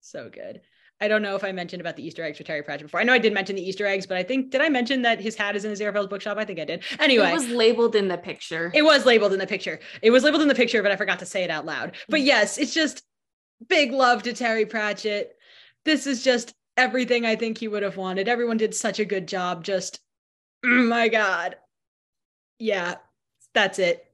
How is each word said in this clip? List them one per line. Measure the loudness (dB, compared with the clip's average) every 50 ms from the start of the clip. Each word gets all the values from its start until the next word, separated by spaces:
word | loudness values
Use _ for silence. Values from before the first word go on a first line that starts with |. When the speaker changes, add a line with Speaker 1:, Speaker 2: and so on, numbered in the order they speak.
| _ -16
Speaker 1:
So | -16 -16 -16 -14
good. | -16 -16 -16 -16 -16 -18 _ _ _ _ _ _ _ _
I | -2 0
don't | 0 0
know | 0 -2 -4
if | -4 -6
I | -6 -6
mentioned | -6 -8 -10 -10 -10 -10
about | -10 -10
the | -10 -12
Easter | -14 -12 -10 -10
eggs | -10 -10 -10
for | -12
Terry | -8 -8 -8 -8
Pratchett | -8 -10 -12 -12
before. | -8 -4 -2
I | 2
know | 4 4
I | 4
did | 4 2 0
mention | 0 -4 -4 -6
the | -6 -6 -8
Easter | -6 -4 -2
eggs, | -2 -2 -2 -4
but | -4 -4
I | -4 -2
think, | -2 -2 -2 -2 -2
did | 0 0 2
I | 2
mention | 2 0 0 0 0 0 2
that | 2 0 0
his | -2 -6 -4
hat | -4 -4 -4 -4
is | -4 -4
in | -6 -6
Aziraphale's | -4 -4 -4 -2 -2 -4
bookshop? | -4 -6 -8 -8 -8 -6 -6
I | -6
think | -8 -6 -10
I | -8
did. | -6 -8 -8 -8 -12 -4 0
Anyway. | 2 4 6 6 6 4
Speaker 2:
It | 2
was | 0 -2 -2
labeled | 0 4 4 4 6 6 2 2 4
in | 2 0 0
the | -2
picture. | -4 -6 -10 -12 -12 -10 -8 -6 -6 -6 0 2
Speaker 1:
It | 4 6
was | 6 6 6 6
labeled | 6 6 6 6 4 0
in | 0
the | -2
picture. | -4 -4 -6 -6 -8 -10 -10 -12 -18 -16 2
It | 4 6
was | 6 8 6
labeled | 6 4 4 4
in | 4
the | 4
picture, | 4 2 2 2 2 2
but | 2 0
I |
forgot | 0 0 -2 -2 -4
to | -4
say | -8 -4 -4 -4
it | -2
out | -4 -6 -6
loud. | -6 -8 -6 -8 -8 -10 -14 -8 _
But | 0 2
Speaker 2:
Mm. | 4
Speaker 1:
yes, | 4 4 4 4 2 0
it's | -4 -4 -2 0
just | 0 0 0 -2 -8 _ _ _ _ _ _ _ _ _ _ _ _ -4 _
big | 2 2 2 2 2
love | 2 4 4 4 2 0
to | -6 -6
Terry | -4 -2 -2 0 0 0
Pratchett. | -2 -2 -4 -4 -4 -4 -4 -4 -4 -4 -4 -6 -8 _ _ _ _ -20 -20 -20 _ _ _ _
This | 0 0 0 0
is | -2 -4 -2 2
just | 0 0 0 0 -6 -16 _ _ _ _ 0
everything | 0 2 2 -2 0 0 0 0 0
I | 0 -2
think | -2 -2 -6 -6 -6
he | -8 -6
would | -4 -4 -4
have | -4 -4 -6
wanted. | -6 -6 -4 -2 0 0
Everyone | 0 0 0 0 0
did | 0 -2 -2 -4
such | -4 -4 -4 -2 -2
a | -4
good | -2 -2 -6 -4 -6
job. | -6 -4 -4 -4 -6 -6 -6
Just, | -4 -4 -4 -4 -6 -14 -16 _ _ _ _ _ _ _ _ _ _ _ _ 0
oh | 2
my | 4 4 4 4 2 2 2 2
God. | 2 2 2 2 0 0 -2 -6 -8 -10 _ _ _ _ _ _ _ _ _ _ _ _ _ _ _ _ _ _ _ _
Yeah, | -2 -2 -2 0 -2 -4 -6 -10 _ _ _ _ _ _ _ _ _ _ _
that's | 2 2 2 2 0
it. | 0 0 0 -2 -6 _